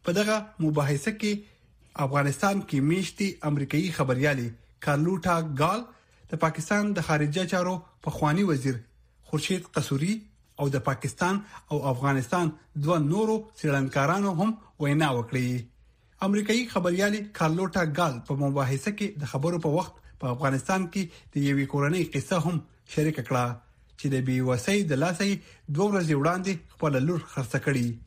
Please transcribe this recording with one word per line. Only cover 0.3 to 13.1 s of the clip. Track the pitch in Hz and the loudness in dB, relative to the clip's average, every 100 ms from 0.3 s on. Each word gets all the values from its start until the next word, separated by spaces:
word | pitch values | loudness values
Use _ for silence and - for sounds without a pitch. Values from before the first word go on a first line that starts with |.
| 214 208 - 156 | 0 -4 -4 0
مباحثه | 147 139 143 226 | 2 0 0 -2
کې | 220 214 208 - _ _ _ _ - | -2 -2 -2 -6 _ _ _ _ -4
افغانستان | 135 143 143 135 196 196 | 0 2 0 2 0 0
کې | - 139 143 | 0 2 2
میشتي | 180 190 - 196 - 151 | 2 -2 -2 -4 -2 -2
امریکایي | 143 139 147 185 156 | -2 0 0 0 -2
خبریالي | 135 127 147 139 120 - _ _ - | 0 2 2 0 -4 -8 _ _ -2
کارلوټا | 143 165 190 185 170 160 135 | 2 2 0 0 0 0 0
ګال، | 160 214 240 - _ _ - | 0 0 -6 -20 _ _ -10
د | 160 | 0
پاکستان | 160 156 - 208 208 190 | 0 -2 -2 0 0 -2
د | 160 | 0
خارجه | 151 147 160 180 | 2 2 0 0
چارو | 185 180 180 - _ - | 0 0 -4 -8 _ -8
پخوانی | - 151 165 | -2 2 2
وزیر | 202 139 135 120 - _ _ _ - | 2 2 0 -4 -10 _ _ _ -6
خورشید | 151 - 185 - 160 | -4 -2 -4 -2 -6
قصوري | - 135 165 220 - _ _ - | -2 0 0 -2 -8 _ _ -4
او | 143 135 | -2 0
د | 139 | -2
پاکستان | 131 135 - 180 196 202 - - | -4 -6 -2 0 0 -4 -20 -6
او | 147 139 | -2 -2
افغانستان | 120 139 135 123 180 170 156 _ 151 | 0 0 0 0 0 0 -2 _ -4
دوه | 147 170 | 2 2
نورو | 147 | 2